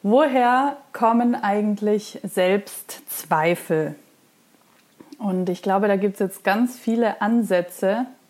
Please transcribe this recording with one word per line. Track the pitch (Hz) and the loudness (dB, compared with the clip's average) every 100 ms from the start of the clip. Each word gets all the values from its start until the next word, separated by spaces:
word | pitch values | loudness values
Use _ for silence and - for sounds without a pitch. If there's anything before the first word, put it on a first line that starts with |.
Woher | 202 247 302 254 240 254 285 285 - | 4 4 4 4 4 2 0 -4 -16
kommen | - 226 233 240 | 0 2 4 2
eigentlich | 240 202 208 208 208 208 208 208 - | 0 0 0 0 -2 0 -2 -4 -12
Selbstzweifel? | 190 - 185 202 202 - - - - - - 160 160 170 - 160 151 147 _ _ _ _ _ _ _ _ _ _ - - | -6 0 2 2 -2 -16 -16 -18 -12 -12 -2 2 2 0 0 -2 -2 -8 _ _ _ _ _ _ _ _ _ _ -20 -8
Und | 208 185 185 | -4 -2 -2
ich | 180 | -4
glaube, | 202 196 208 | -2 0 2
da | 196 | 2
gibt's | 202 196 | 0 -2
jetzt | 190 - | -6 -2
ganz | 196 208 247 - | -2 0 0 -2
viele | - 226 226 - | -2 0 0 0
Ansätze. | 208 233 196 180 175 - 190 220 254 - | 0 2 2 0 0 -2 -2 0 -4 -10